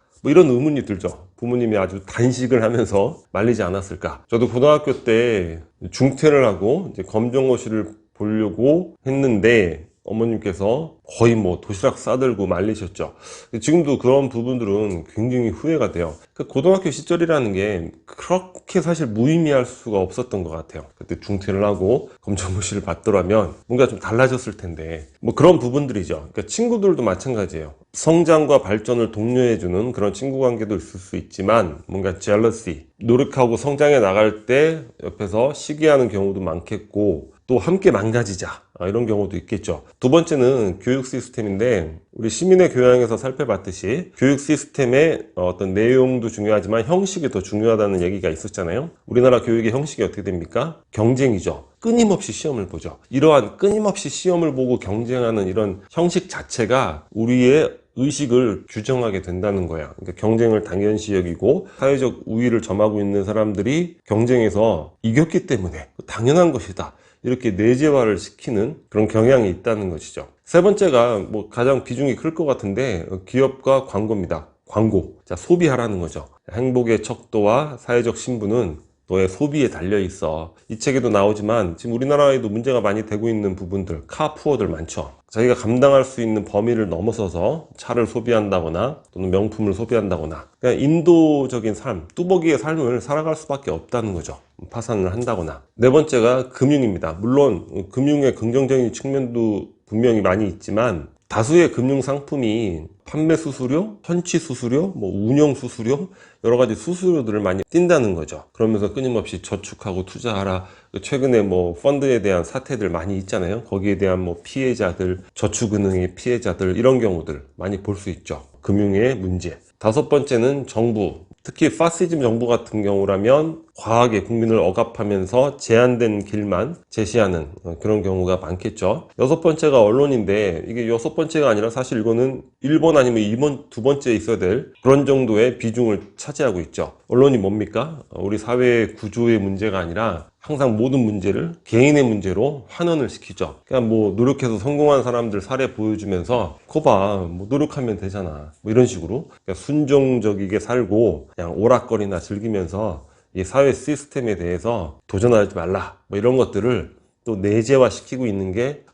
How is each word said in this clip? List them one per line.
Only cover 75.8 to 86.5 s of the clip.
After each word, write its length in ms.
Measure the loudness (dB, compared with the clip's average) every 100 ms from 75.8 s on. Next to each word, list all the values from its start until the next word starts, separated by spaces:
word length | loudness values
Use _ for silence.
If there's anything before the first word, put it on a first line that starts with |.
| -2 -4
거죠. 300 | -6 -10 -16 _ -12
행복의 500 | -4 0 0 2 0
척도와 760 | -2 -12 -6 0 2 2 0 -8
사회적 360 | -2 0 0 -4
신분은 640 | -6 -6 -2 -2 -2 -6 -16 _ -4
너의 200 | 0 0
소비에 420 | 0 -2 0 -2
달려 300 | -2 -4 -2
있어. 540 | -2 -4 -6 -6 -8 -16 -16
이 120 | -8
책에도 300 | -2 0 2
나오지만 680 | 2 2 0 -2 0 -2 -6
지금 180 | -6
우리나라에도 540 | -4 0 2 4 2 -2
문제가 320 | -4 -2 0
많이 260 | 0 -2 -4
되고 220 | -4 -2
있는 260 | -2 -2
부분들, 480 | -4 -6 -6 -6 -8 -10
카푸어들 580 | -4 -4 -4 -2 0 -2
많죠. 460 | -4 -8 -10 -10 -12 _
자기가 240 | 0 2
감당할 500 | 2 0 4 6 6
수 180 | 2 -2
있는 220 | -2 -2
범위를 440 | -2